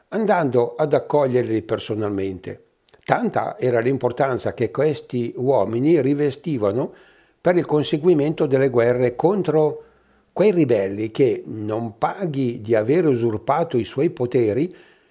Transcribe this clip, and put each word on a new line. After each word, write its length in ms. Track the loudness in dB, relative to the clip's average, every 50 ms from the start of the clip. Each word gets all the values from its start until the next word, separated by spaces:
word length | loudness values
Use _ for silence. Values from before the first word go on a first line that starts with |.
| _ _
andando 680 | -6 -2 0 0 2 2 0 2 2 2 0 0 0
ad 180 | -2 0 0 0
accoglierli 720 | 0 0 0 0 0 2 2 2 0 0 0 -2 -4 -2
personalmente. 1000 | -2 -4 -6 -4 -6 -4 -4 -4 -4 -4 -4 -4 -6 -6 -8 -12 -14 -16 -16 _ _ _ _ _ _ _ _ _
Tanta 520 | -2 -2 0 0 -2 -2 -2 -2 -4 -4
era 220 | -2 0 0 2 2
l'importanza 760 | 2 0 0 0 -2 -4 -2 -2 -2 0 -2 -2 -4 -4 -4
che 180 | -2 -4 -4 -2
questi 600 | -2 -2 -2 -2 -4 -6 -8 -6 -4 -4 -4 -6
uomini 680 | -4 0 0 2 2 2 0 0 0 2 4 4 4 4
rivestivano 880 | 2 0 0 0 -2 -2 -4 -6 -6 -4 0 0 0 0 0 -4 -6 -8 -14 -20 -20 _ _ _ _ _ _
per 160 | 0 0 2
il 80 | 2 0
conseguimento 840 | 2 0 0 0 0 -2 0 2 4 4 4 2 0 0 0 0
delle 240 | 0 2 2 2 2
guerre 440 | 2 2 2 4 2 2 2 0 0
contro 680 | 0 0 0 2 0 0 0 2 2 2 2 0 -4 -10 -18 _ _ _ _ _ _ _ _
quei 200 | _ 2 2 2
ribelli 600 | 4 4 4 4 2 2 2 0 -2 -4 -6 -4
che, 320 | 0 2 2 2 2 0 -4
non 520 | -8 -10 -8 -6 -4 -4 -4 -4 -6 -4 -4
paghi 600 | -4 -4 -2 -4 -6 -4 -2 -2 -2 -2 -4 -4 -2
di 120 | 0 2
aver 320 | 2 2 2 2 2 4
usurpato 720 | 2 2 2 2 0 -2 -2 -2 0 0 0 0 0 0 -2
i 60 | -2
suoi 240 | -2 -2 -2 -2 -2
poteri, 680 | -2 -2 -4 0 2 2 2 2 2 0 -2 -4 -6 -10 -20 _ _ _ _ _